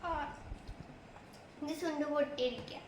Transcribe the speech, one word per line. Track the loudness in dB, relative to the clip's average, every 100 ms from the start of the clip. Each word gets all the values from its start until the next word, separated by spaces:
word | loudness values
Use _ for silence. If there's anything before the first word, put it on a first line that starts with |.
ആ, | 2 2 0 -4 -8 -8 -8 -10 -10 -12 -14 -16 -16 -16 -16 -6
ഇത് | -2 2
ചുണ്ട് | 2 2 4
പൊട്ടിയിരിക്കുക. | 6 6 6 2 2 -6 -8